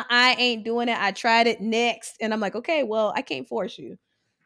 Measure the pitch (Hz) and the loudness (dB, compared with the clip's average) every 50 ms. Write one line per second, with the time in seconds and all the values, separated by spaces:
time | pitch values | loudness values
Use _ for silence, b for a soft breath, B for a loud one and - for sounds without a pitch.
0 | 240 - 240 247 247 254 247 - 247 247 240 220 208 226 233 240 240 240 233 - | 2 2 4 4 4 4 4 4 2 0 0 -2 -4 -4 -2 0 0 0 0 0
1 | 196 196 196 - - 233 226 233 233 233 - - 196 226 220 226 240 240 214 - | 0 -2 -2 -2 0 2 4 4 4 4 2 0 -2 -2 0 2 2 0 -2 -4
2 | - - - - 220 214 214 220 208 190 185 214 240 - 330 302 262 214 214 220 | -10 -16 -10 -6 -4 -4 -2 -2 -2 -4 -4 -6 -4 -2 0 0 0 0 0 0
3 | 214 208 - - 262 - 311 262 254 - 240 226 185 226 - - 143 113 185 - | 0 0 0 -2 -4 -4 -8 -8 -8 -6 -4 -4 -4 -6 -8 -12 -16 -16 -16 -18
4 | _ _ _ _ _ _ _ _ _ | _ _ _ _ _ _ _ _ _